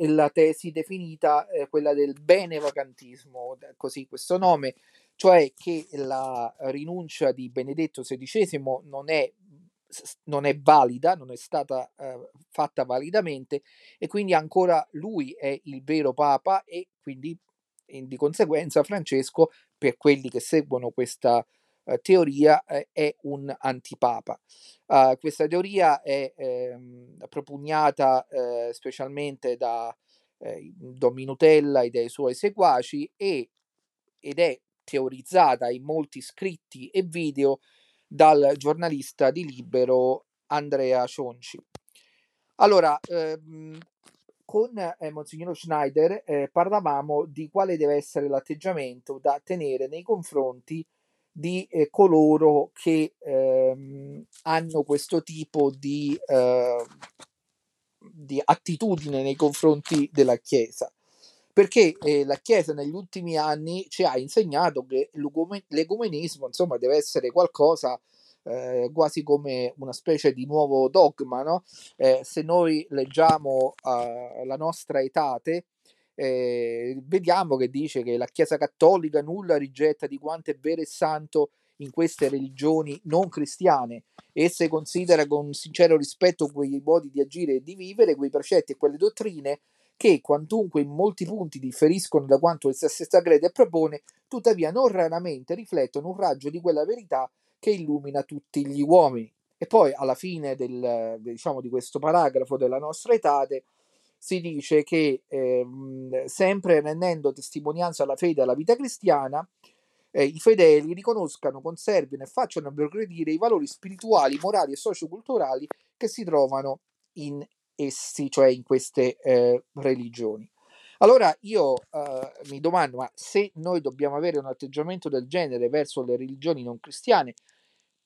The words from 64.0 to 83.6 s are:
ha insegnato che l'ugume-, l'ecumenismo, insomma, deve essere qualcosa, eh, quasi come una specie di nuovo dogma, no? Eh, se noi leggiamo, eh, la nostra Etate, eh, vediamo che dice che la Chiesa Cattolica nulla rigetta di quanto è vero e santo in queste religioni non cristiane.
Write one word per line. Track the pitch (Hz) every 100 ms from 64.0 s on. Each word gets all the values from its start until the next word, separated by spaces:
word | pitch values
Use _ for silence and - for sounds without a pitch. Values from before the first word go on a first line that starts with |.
ha | 175 131
insegnato | 135 226 185 143 175 143 131
che | 131 143
l'ugume-, | 151 143 156 170 202 -
l'ecumenismo, | 151 160 214 220 151 165 147 131
insomma, | - 175 123
deve | 123 147
essere | 143 156 127
qualcosa, | 170 175 - 151 160 131 123 _ _ _ _ -
eh, | 123 127 127 120
quasi | 156 151 160
come | 147 147 143 127 123 143
una | 135
specie | 120 - 151 147
di | 131 143
nuovo | 151 147 135 131
dogma, | 185 160 - 127 127
no? | 147 180 - - - -
Eh, | 131 131
se | 135 -
noi | 156 175 165 151 -
leggiamo, | 139 135 135 160 156 143 131 131 -
eh, | 135 120 120 120 123 120
la | 127 139
nostra | 160 165 - 143
Etate, | 131 165 147 120 160 175 - _ _ _ _
eh, | - 135 127 123 120 117 117 123 131
vediamo | 135 185 170 185 170 135
che | 127
dice | 135 156 127
che | 120 120
la | 123
Chiesa | - 156 151
Cattolica | 143 - 160 185 156 147
nulla | 147 190 180 151
rigetta | 139 131 151 147 147
di | 139
quanto | 151 165 160
è | 139
vero | 151 165
e | 156
santo | - 156 156 156 156 143 _ _ -
in | 139
queste | 160 165 - 135
religioni | 139 135 131 151 160 147 143
non | 156 165 190
cristiane. | - 143 -